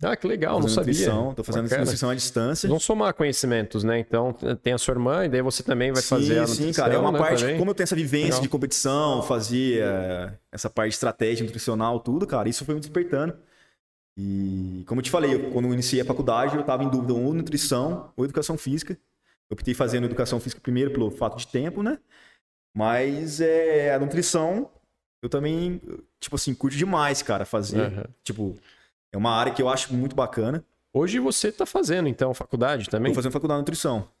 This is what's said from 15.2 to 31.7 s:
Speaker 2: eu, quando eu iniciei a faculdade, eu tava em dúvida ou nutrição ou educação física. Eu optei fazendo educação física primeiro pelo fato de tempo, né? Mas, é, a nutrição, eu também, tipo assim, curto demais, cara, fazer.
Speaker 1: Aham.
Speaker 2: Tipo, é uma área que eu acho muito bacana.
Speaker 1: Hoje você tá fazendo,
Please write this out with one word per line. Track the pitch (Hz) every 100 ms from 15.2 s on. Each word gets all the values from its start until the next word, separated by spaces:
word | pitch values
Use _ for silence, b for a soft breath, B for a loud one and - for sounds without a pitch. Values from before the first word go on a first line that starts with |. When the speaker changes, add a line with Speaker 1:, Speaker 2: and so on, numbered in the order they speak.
| 147
Speaker 2:
eu, | 127 -
quando | 127 123
eu |
iniciei | 123 123 127
a |
faculdade, | 123 127 131 113 139 147
eu |
tava | 143 127
em | 139
dúvida | 127 120
ou | 120 127
nutrição | 165 165 147 - 123 143 175 - -
ou |
educação | 139 147 147 160
física. | - 147 - 185 _ _ _ _ -
Eu |
optei | - -
fazendo | 123 123 123
educação | 120 117 120 120
física | 127 -
primeiro | - 123 139
pelo | 139 107
fato | - 113 120
de | -
tempo, | 127 151 185
né? | 208 294 _ b b b _ _ _ 104
Mas, | 107 120 135 143 160 147
é, | 160 160 160 151 143
a | 139
nutrição, | 143 165 170 170 160 202 277 _ _ _ _ _
eu | 120
também, | 139 147 165 175 180 - - - _
tipo | - 139
assim, | -
curto | 127 135 143
demais, | 190 175 147 139
cara, | - 101
fazer. | 98 110 98 107
Speaker 1:
Aham. | 104 98 - -
Speaker 2:
Tipo, | - 107 101 90 b b b b _
é | 98
uma | 117
área | 135 135
que | 120
eu | 127
acho | 127 -
muito | 123 135
bacana. | 139 123 - 120 156 - _ _
Speaker 1:
Hoje | 131 175 240
você | 262 - 214
tá | -
fazendo, | 381